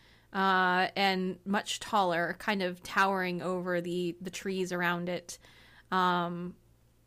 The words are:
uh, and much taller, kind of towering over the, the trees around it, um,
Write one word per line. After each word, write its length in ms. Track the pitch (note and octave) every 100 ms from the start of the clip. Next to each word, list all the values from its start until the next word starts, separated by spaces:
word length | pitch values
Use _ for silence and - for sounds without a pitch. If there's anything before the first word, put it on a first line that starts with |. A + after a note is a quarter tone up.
| - - _
uh, 560 | G3 F#3+ F#3 F#3 F3+ F#3
and 440 | - G3 F#3+ F#3 F3+ F#3+
much 340 | G3+ - -
taller, 560 | - G#3+ F#3 E3+ E3+ F3
kind 240 | - G3+
of 200 | F3+ F3+
towering 580 | - - G3 G3 F#3 F3
over 380 | F3 F#3 F3+ F3
the, 340 | F3 F3 F3 E3
the 100 | F#3+
trees 400 | - G3 F#3+ F#3
around 380 | F3+ F3 F3 F3
it, 300 | F3 - - - - - - -
um, 640 | F#3 F#3 F3 F3 F3 F3 - _ _ _ _